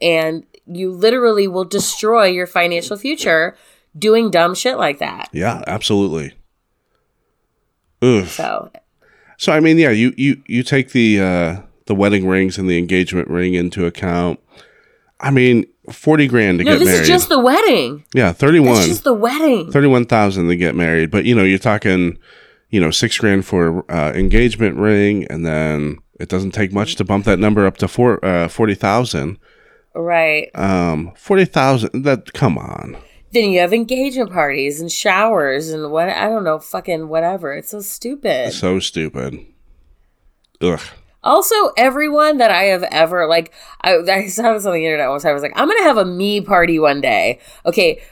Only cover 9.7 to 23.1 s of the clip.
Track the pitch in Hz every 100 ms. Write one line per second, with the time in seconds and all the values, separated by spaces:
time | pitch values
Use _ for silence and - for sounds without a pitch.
9.7 | 160 151 110 123 - 139 - - 117 123
10.7 | 139 127 127 113 104 95 90 82 92 -
11.7 | _ - 98 101 101 92 92 95 95 92
12.7 | 87 87 92 87 87 - 87 90 90 87
13.7 | 87 85 - 95 87 87 - _ - -
14.7 | _ _ _ _ - 135 135 127 117 -
15.7 | _ - - - 156 143 120 104 87 -
16.7 | - - 87 80 359 - 285 247 320 440
17.7 | 220 123 147 - 127 101 87 143 170 131
18.7 | 113 85 85 285 226 226 294 320 226 165
19.7 | 143 143 127 120 113 104 95 85 87 87
20.7 | 80 85 82 80 98 107 120 95 95 120
21.7 | 107 107 92 87 85 - - - _ _
22.7 | 107 80 - 117